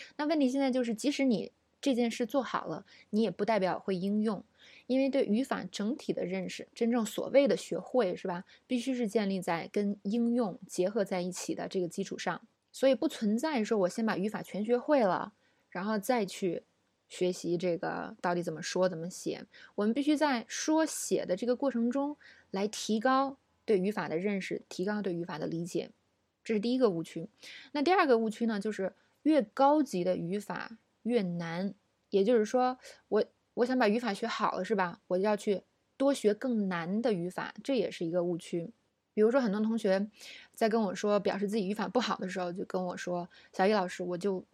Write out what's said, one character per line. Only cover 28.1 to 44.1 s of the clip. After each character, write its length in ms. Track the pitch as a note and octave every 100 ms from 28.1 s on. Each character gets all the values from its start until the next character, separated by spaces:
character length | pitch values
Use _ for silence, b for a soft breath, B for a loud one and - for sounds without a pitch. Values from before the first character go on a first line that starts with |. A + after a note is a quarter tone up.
| A3+
误 120 | A3
区 180 | G#3 A#3
呢， 120 | G#3+
就 120 | G#3+
是 240 | G#3 F#3 b b _
越 200 | C#4+ D#4
高 420 | G#3 - C#4 D4+
级 200 | C#4 F3+
的 140 | F3 F3+
语 220 | E3+ G3+
法 400 | - F3 - A3+ _ _
越 180 | A3 A#3+
难。 540 | F#3 E3+ E3 E3 G3 - _ _ _
也 140 | G3
就 120 | G3 A#3+
是 60 |
说， 360 | G#3+ B3+ B3+ B3+ B B -
我， 140 | G#3 - _ _
我 120 | - A#3+
想 120 | B3+
把 100 | A3
语 120 | A3
法 120 | A#3+
学 140 | G3 A3+
好 280 | - G#3
了， 120 | - G#3
是 80 |
吧？ 260 | G#3 F3+ F3 -
我 80 | F#3
就 60 |
要 140 | G#3 G#3
去 240 | - F#3+ - _ _ -
多 160 | C4+
学 220 | C#4 G#3
更 340 | G#3 C4+ A#3 G3
难 340 | F3 E3 G#3
的 100 | B3
语 160 | F#3+ F3
法， 240 | - - -
这 120 | - C4
也 160 | -
是 120 | -
一 60 | E3+
个 140 | F3
误 120 | F3 E3
区。 360 | - F3 E3 - _ _ _ -
比 60 |
如 80 | G#3+
说 100 | C4+
很 120 | A#3+
多 100 | G3+
同 160 | G#3+ A3+
学 320 | G#3 F#3+ G#3 B B B B -
在 120 | A3+
跟 140 | A3+
我 140 | G#3 F3+
说， 240 | G#3 G#3
表 180 | F#3 F#3+
示 100 | G3
自 80 | A3
己 120 | F#3
语 40 |
法 160 | G#3 F#3+
不 120 | A#3
好 180 | G#3+ -
的 100 | F#3
时 120 | F#3
候， 120 | F3+
就 140 | F3+ F#3
跟 180 | F#3+
我 140 | F3+ -
说 320 | - F3 F3 B B
：“小 140 | - F#3+
易 40 |
老 160 | G#3+ F3+
师， 140 | -
我 160 | F3+